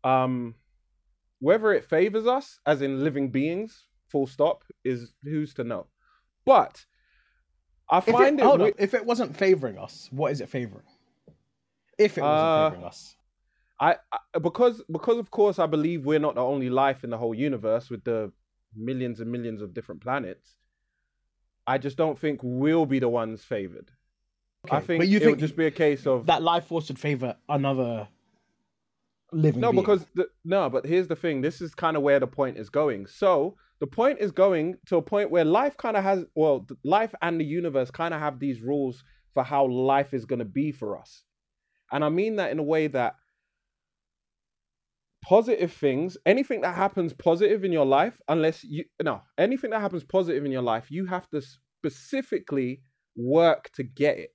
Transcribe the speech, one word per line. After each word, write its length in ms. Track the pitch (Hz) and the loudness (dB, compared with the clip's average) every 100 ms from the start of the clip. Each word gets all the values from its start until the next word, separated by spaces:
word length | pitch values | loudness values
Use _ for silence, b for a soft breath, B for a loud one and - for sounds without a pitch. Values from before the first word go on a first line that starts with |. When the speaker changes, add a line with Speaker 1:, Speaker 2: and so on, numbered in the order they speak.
Speaker 1:
Um, 520 | 127 131 131 127 120 113 _ _ _ _ _ _ _ _ | 2 2 2 -2 -8 -14 _ _ _ _ _ _ _ _
whether 340 | 135 214 214 | 2 4 4
it 120 | 190 - | 0 2
favors 420 | 160 196 214 226 | 2 2 2 0
us, 320 | 262 277 - - | -2 -4 -8 -2
as 140 | 147 | 0
in 200 | 139 135 | 0 -2
living 280 | 156 139 139 | -2 -2 -2
beings, 560 | 131 147 175 220 - _ _ _ | -2 -2 -4 -8 -12 _ _ _
full 200 | 147 135 | -2 -2
stop, 360 | - 147 - _ - | 0 0 0 _ -8
is 300 | 127 123 120 _ | -6 -6 -8 _
who's 300 | 143 156 151 - | -8 -6 -6 -8
to 80 | |
know. 240 | 120 104 - _ _ _ _ _ - | -6 -6 -10 _ _ _ _ _ 4
But 400 | 254 - - _ _ _ _ _ _ _ _ _ _ - | 4 4 -6 _ _ _ _ _ _ _ _ _ _ 0
I 80 | 170 | 2
Speaker 2:
If 60 | 202 | 4
it, 20 | |
Speaker 1:
find 280 | 233 269 294 | 6 6 6
it 40 | |
Speaker 2:
hold 160 | 254 277 | 6 6
Speaker 1:
wi- 140 | 208 208 | 4 2
Speaker 2:
on. 60 | |
If 100 | 196 | -2
it 100 | 247 226 | -2 -2
wasn't 300 | 240 196 147 | -2 -2 0
favoring 440 | 196 185 131 95 | 2 4 2 -8
us, 280 | 95 - - | -16 -16 -14
what 200 | 127 147 | -4 -4
is 100 | 143 | -4
it 80 | 101 | -6
favoring? 360 | 131 120 92 _ _ _ _ _ _ _ _ _ _ _ - | -8 -8 -12 _ _ _ _ _ _ _ _ _ _ _ 2
If 220 | 208 170 | 2 4
it 20 | |
wasn't 300 | 147 156 160 | 2 4 4
Speaker 1:
Uh, 180 | 156 156 | 4 4
Speaker 2:
favoring 160 | 90 90 | 0 -14
us. 300 | - - _ _ _ _ _ _ _ | -16 -20 _ _ _ _ _ _ _
Speaker 1:
I, 160 | 151 - _ | 2 2 _
I, 260 | - _ 160 | -10 _ -4
because, 440 | 160 165 247 226 - | -4 2 2 2 -10
because 260 | 160 - 233 | -6 -2 -2
of 140 | 208 | -2
course 260 | - 208 185 | 2 2 2
I 60 | 160 | 0
believe 400 | 151 156 170 135 | 0 0 -2 0
we're 140 | 151 | 0
not 160 | 151 120 | 0 0
the 60 | |
only 280 | 127 139 127 | -2 -2 0
life 340 | 127 139 131 | 2 2 0
in 60 | 120 | -8
the 80 | 113 | -6
whole 160 | 117 | -4
universe 560 | 113 147 127 110 113 120 | -2 -4 -2 -2 -2 -4
with 140 | 117 | -10
the 280 | 120 113 107 _ _ _ _ 107 | -4 -4 -4 _ _ _ _ -12
millions 440 | 113 131 127 110 | -8 -6 -6 -8
and 120 | 113 | -8
millions 300 | 123 117 110 | -8 -8 -10
of 120 | 101 | -12
different 280 | 87 - 85 | -12 -14 -14
planets. 540 | 123 135 104 95 _ _ _ _ _ _ _ _ _ _ _ _ - | -6 -6 -6 -14 _ _ _ _ _ _ _ _ _ _ _ _ -4
I 100 | 131 | -4
just 180 | 139 135 | -4 -2
don't 200 | 160 139 | -4 -2
think 220 | 156 143 | -4 -4
we'll 420 | 123 123 143 165 151 | -6 -2 0 2 2
be 140 | 135 | 0
the 100 | 123 | 0
ones 340 | 117 110 110 | -2 -4 -10
favored. 460 | - 110 95 87 - _ _ _ _ _ _ _ - | -8 -8 -8 -12 -20 _ _ _ _ _ _ _ -4
I 80 | 139 | -4
Speaker 2:
Okay, 80 | - | -2
Speaker 1:
think 140 | 165 | 0
Speaker 2:
but 60 | 180 | 2
you 80 | 202 | 6
Speaker 1:
it 80 | - | 4
would 40 | |
Speaker 2:
think 80 | 131 | 4
Speaker 1:
just 180 | 151 160 | -2 0
be 80 | 160 | -2
a 60 | |
case 340 | - 156 139 143 | 2 0 2 0
of 200 | 127 156 | 0 2
Speaker 2:
that 140 | 165 | 2
life 220 | 165 170 170 | 2 -2 -2
force 220 | 170 156 | -8 -8
would 120 | - | -8
favor 360 | 147 139 123 - - | -4 -4 -6 -8 -4
another 580 | 147 139 131 123 113 104 _ _ _ _ _ _ _ _ _ _ _ _ | -2 0 -2 -2 -6 -10 _ _ _ _ _ _ _ _ _ _ _ _
living 280 | 165 156 180 | 0 2 2
Speaker 1:
No, 100 | 240 | 2
Speaker 2:
being? 100 | 190 | 2
Speaker 1:
because 220 | 202 196 160 - | 4 2 0 -6
the, 120 | 180 _ 165 | -6 _ -4
no, 240 | 196 151 | -2 0
but 160 | 127 139 | -2 0
here's 220 | 175 185 | -2 -2
the 80 | 160 | -4
thing. 260 | 170 139 | -4 -2
This 180 | 139 - | -4 -6
is 140 | 170 - | -14 -4
kinda 240 | 165 156 | -2 0
where 200 | 143 139 | 4 4
the 80 | 127 | 2
point 300 | - 135 - | -2 -4 -4
is 120 | 110 | -4
going. 380 | 147 151 107 98 | 0 0 -2 -10
So 500 | - 202 170 165 - _ _ | -2 2 2 0 -6 _ _
the 60 | 143 | -8
point 320 | 175 247 285 | 0 0 2
is 100 | 202 | -4
going 460 | 156 196 175 160 185 - | 2 4 4 -2 -6 -2
to 100 | 175 | -2
a 40 | |
point 300 | - 202 208 | 0 -2 0
where 120 | 170 156 | 2 4
life 300 | 190 285 277 | 4 2 -2
kinda 240 | 240 214 | -2 0
has, 220 | 190 196 170 - | 0 0 -2 0
well, 260 | 156 135 | 2 2
th-, 180 | - 131 143 | -2 -10 0
life 280 | 196 220 - | 2 0 -4
and 180 | 170 165 | -4 -2
the 60 | 156 | -2
universe 460 | 160 170 139 127 | -4 -2 -2 -4
kinda 260 | - 165 160 | -4 -6 -2
have 220 | 151 131 | -4 -4
these 220 | 139 120 | -6 -6
rules 420 | 117 147 135 123 _ _ _ | -4 -2 -2 -6 _ _ _
for 100 | - | -4
how 240 | 131 143 135 | 0 2 2
life 460 | 123 131 135 139 | 2 2 2 0
is 120 | 135 113 | -6 -4
gonna 200 | 127 110 | -6 -4
be 260 | 135 151 | -4 -4
for 260 | 135 110 95 | -4 -8 -10
us. 260 | - - _ _ _ _ _ _ _ | -12 -20 _ _ _ _ _ _ _
And 120 | 135 151 | -2 0
I 40 | |
mean 280 | 165 214 214 | 0 0 -2
that 140 | 160 | -2
in 80 | 147 | -4
a 40 | |
way 240 | 147 156 156 | 0 0 0
that 280 | 135 120 - _ _ _ _ _ _ _ _ _ _ _ _ _ _ _ _ _ _ _ _ | 0 -2 -4 _ _ _ _ _ _ _ _ _ _ _ _ _ _ _ _ _ _ _ _
positive 480 | - 196 233 233 170 | 2 2 4 -2 -2
things, 440 | - 147 131 175 180 - | -2 -2 0 -4 -2 2
anything 360 | 226 277 226 | 2 2 -2
that 140 | 170 175 | -4 -2
happens 380 | 190 196 170 | -2 -2 -6
positive 500 | - - 170 202 208 | -2 0 2 2 2
in 80 | 190 | 0
your 140 | 165 139 | 0 4
life, 360 | 135 170 - - | 4 2 -2 -4
unless 360 | 160 156 156 | 0 0 -2
you, 220 | - 147 - _ | -10 -10 -12 _
no, 200 | 156 101 _ - | -6 -6 _ -2
anything 340 | 196 262 240 | 0 0 -4
that 100 | 220 | -4
happens 220 | 202 180 | -4 -6
positive 420 | - 190 175 143 143 | -2 -2 0 -2 -2
in 60 | |
your 100 | 131 | -2
life, 300 | 123 113 117 | -2 -2 -4
you 140 | 156 190 | -8 -6
have 220 | 180 - | -8 -6
to 100 | 151 | -10
specifically 1400 | 135 - _ _ 151 - - 269 269 196 - 139 127 131 _ _ _ - | -10 -20 _ _ -10 -10 -8 -6 -4 -6 -4 -4 -4 -8 _ _ _ -10
work 540 | 120 151 165 - - | 0 4 4 2 -4
to 100 | - | -12
get 340 | 131 131 147 143 | -12 0 0 0
it. 120 | 82 | -8